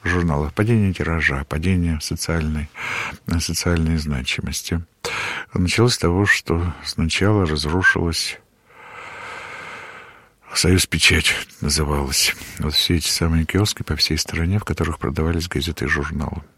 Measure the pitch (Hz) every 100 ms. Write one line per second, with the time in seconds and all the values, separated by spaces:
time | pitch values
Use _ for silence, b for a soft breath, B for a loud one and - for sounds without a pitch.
0 | 90 90 87 73 76 - 107 113 101 87
1 | 78 82 - 69 71 78 87 92 85 78
2 | - 87 - 82 78 76 73 B B B
3 | B B - 85 82 82 90 85 80 80
4 | 76 69 64 - - - - 85 85 _
5 | B B B B B - 90 - 120 -
6 | 85 87 101 - - 82 87 - - -
7 | 82 - 98 107 87 76 76 90 92 92
8 | 85 80 - - _ _ B B B B
9 | B B B B B B B B B B
10 | B B B B - - 85 92 - 80
11 | - 82 - - - - 73 76 73 71
12 | 67 67 - - B B 76 - - 87
13 | - - 85 80 80 92 104 - - 76
14 | - 80 - 82 82 101 - - 80 80
15 | - 80 80 85 85 - 78 - 65 69
16 | 73 76 69 - -